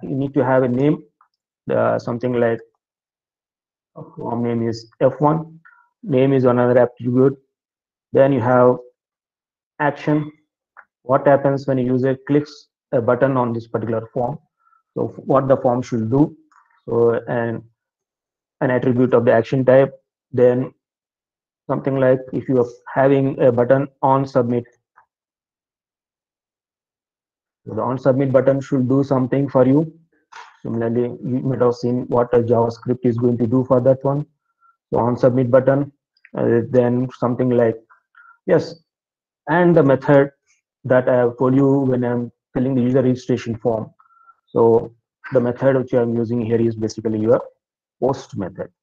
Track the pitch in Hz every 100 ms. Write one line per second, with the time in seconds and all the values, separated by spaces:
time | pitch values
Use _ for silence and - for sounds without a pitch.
0 | 175 139 139 139 127 131 131 123 143 170
1 | - _ _ _ _ _ - 127 117 113
2 | 117 120 123 120 120 113 - _ _ _
3 | _ _ _ _ _ _ _ _ _ -
4 | 156 - 117 117 120 117 117 113 - _
5 | 135 - 147 160 160 - - _ _ _
6 | 214 131 135 135 123 120 123 123 120 -
7 | 120 123 135 135 _ _ _ _ _ _
8 | _ 127 135 139 117 127 123 123 - _
9 | _ _ _ _ _ _ _ _ 147 -
10 | - 151 151 - _ _ _ - _ _
11 | 120 135 143 135 143 139 135 131 123 127
12 | 131 131 - 143 147 - _ _ _ 135
13 | 113 123 135 131 123 117 113 113 107 113
14 | 113 135 123 147 _ _ _ _ _ -
15 | 117 - - 135 135 131 131 123 123 120
16 | 110 135 156 - _ _ _ _ - 120
17 | 117 117 120 123 117 113 113 _ _ _
18 | _ _ _ _ _ _ 139 127 127 120
19 | 127 120 120 113 113 135 127 131 135 -
20 | _ _ _ 123 123 127 131 _ _ _
21 | _ _ _ _ _ _ - 139 143 135
22 | 131 131 - 131 117 131 120 - - -
23 | 135 139 135 165 139 120 120 135 139 _
24 | 135 135 135 139 120 120 120 _ _ _
25 | _ _ _ _ _ _ _ _ _ _
26 | _ _ _ _ _ _ _ _ _ _
27 | _ _ _ _ _ _ - 101 113 127
28 | 143 127 139 131 123 139 131 139 123 135
29 | 139 131 127 135 139 135 127 139 160 -
30 | _ _ _ - - _ 123 113 117 117
31 | 120 - 147 127 131 120 123 120 120 123
32 | - 123 123 123 113 117 117 113 - 123
33 | 123 117 123 120 120 131 127 127 123 131
34 | 139 143 151 _ _ _ _ _ _ 127
35 | 117 123 135 123 123 131 127 139 143 _
36 | _ _ _ 143 120 117 117 123 120 123
37 | 127 - 120 120 127 120 117 110 _ _
38 | _ _ - _ - 165 - - _ _
39 | _ _ _ _ - 165 175 170 139 131
40 | - 143 139 - _ _ _ _ 123 127
41 | 127 127 120 120 127 135 139 139 131 123
42 | 120 120 120 - _ 135 127 131 123 131
43 | 127 127 - 123 - 107 123 110 - _
44 | _ _ _ _ _ - 117 113 - _
45 | _ _ - 135 120 120 135 131 127 127
46 | 117 117 113 120 110 117 117 110 110 -
47 | 110 110 110 127 - _ _ _ _ _
48 | 127 131 - 110 92 95 - _